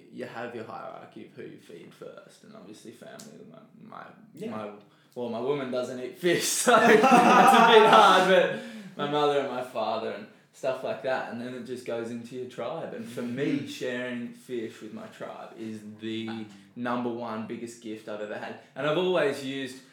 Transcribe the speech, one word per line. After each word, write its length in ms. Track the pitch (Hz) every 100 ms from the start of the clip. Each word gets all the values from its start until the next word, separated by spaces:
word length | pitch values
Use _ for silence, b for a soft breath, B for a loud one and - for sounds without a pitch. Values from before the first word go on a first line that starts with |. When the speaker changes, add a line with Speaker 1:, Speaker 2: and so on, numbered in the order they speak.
| -
Speaker 1:
you 140 | - 117
have 280 | 117 120
your 120 | 117 110
hierarchy 600 | 87 87 82 - 113 -
of 60 |
who 100 | - -
you 80 | -
feed 360 | - 85 -
first, 500 | - - - - _
and 100 | - -
obviously 360 | - - -
family, 480 | - 71 - 73 - -
my, 80 | - - _ 50 50
my, 60 | - - _ 139
Speaker 2:
Yeah. 160 | 185
Speaker 1:
my, 180 | 110 104 101 _ b b 123
well, 140 | 117
my 100 | 113
woman 320 | 127 143 127
doesn't 280 | 127 123 123
eat 140 | 123 -
fish, 240 | 175 -
<laughs> 40 | -
so 240 | - 247
that's 220 | 220 226 214
a 840 | 277 247 233 - 254 240 226 220
bit 100 | -
hard, 380 | 220 196 185 190
but 300 | 180 160 B B B 190 -
my 120 | 147
mother 300 | 147 147 143
and 100 | 123
my 140 | 127
father 480 | 127 123 110 110 113
and 160 | 101 - B B
stuff 320 | - 135 127
like 180 | 127 -
that, 280 | 131 131 113
and 80 | 117
then 120 | 123
it 120 | 127 113
just 200 | 117 -
goes 260 | 117 113
into 240 | 120 120 127
your 140 | 120
tribe. 440 | - 120 165 -
And 140 | 110 117
for 140 | 123
me, 240 | 120 127 151 -
Speaker 2:
Mm-hmm. 80 | -
Speaker 1:
sharing 600 | - 127 123 127 120 117
fish 480 | - - 120 110 -
with 120 | 110
my 140 | 110 -
tribe 440 | - - - - -
is 220 | 110 110 104 107
the 260 | 110 110 113
Speaker 3:
Ah. 140 | 113 104 B B 120
Speaker 1:
number 340 | 123 123 120
one 380 | 117 113 110 110
biggest 340 | 117 117 -
gift 280 | 110 107 110
I've 100 | 107
ever 160 | 104 107
had. 220 | - 113 B 131
And 100 | 147
I've 120 | 156
always 480 | 185 175 143 131 135
used, 320 | 135 131 127 B